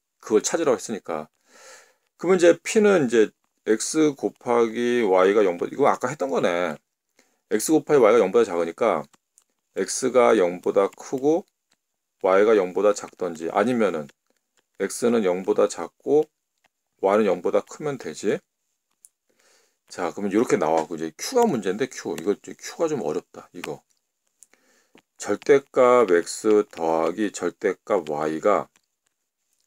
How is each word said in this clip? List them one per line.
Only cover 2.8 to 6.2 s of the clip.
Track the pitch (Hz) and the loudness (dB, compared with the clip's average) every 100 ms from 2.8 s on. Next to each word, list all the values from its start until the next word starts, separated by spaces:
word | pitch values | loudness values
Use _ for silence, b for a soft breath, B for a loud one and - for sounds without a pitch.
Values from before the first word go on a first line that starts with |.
| 208 185 123 | 4 4 2
이제 | 117 101 _ _ _ - | 2 2 _ _ _ -2
X | 113 - 156 156 | -2 0 0 0
곱하기 | 135 101 - 123 120 113 117 120 120 | 0 -6 -6 -2 2 2 0 -2 0
Y가 | 104 92 95 107 | 2 4 4 4
영보다, | 95 85 - | 2 0 -8
이거 | - 135 | 0 0
아까 | 95 120 | 0 -4
했던 | - | -6